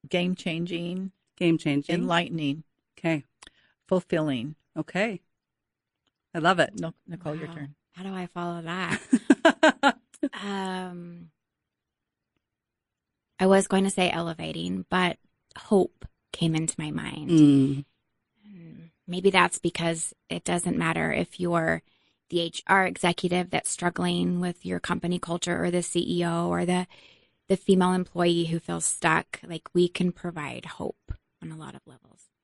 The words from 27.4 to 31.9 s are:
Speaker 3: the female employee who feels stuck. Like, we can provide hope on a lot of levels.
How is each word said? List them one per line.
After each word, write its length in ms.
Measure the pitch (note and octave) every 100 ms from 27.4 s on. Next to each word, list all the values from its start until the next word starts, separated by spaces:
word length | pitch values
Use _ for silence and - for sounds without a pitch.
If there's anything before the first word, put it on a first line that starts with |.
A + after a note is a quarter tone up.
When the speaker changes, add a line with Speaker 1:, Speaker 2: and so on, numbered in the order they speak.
| _
Speaker 3:
the 80 | F#3+
female 340 | - F#3 F3+
employee 520 | F#3 F3+ F3 F3 E3+ E3
who 140 | E3
feels 260 | - E3+ D#3+
stuck. 540 | - E3+ D#3+ - - -
Like, 240 | E3 -
we 140 | F3 F3
can 240 | - F3+
provide 540 | F3 F3 E3 C#3+ B2 D#3+
hope 480 | - - - _ - _ _
on 100 | E3
a 60 | D#3+
lot 180 | D3 C3+
of 60 |
levels. 380 | -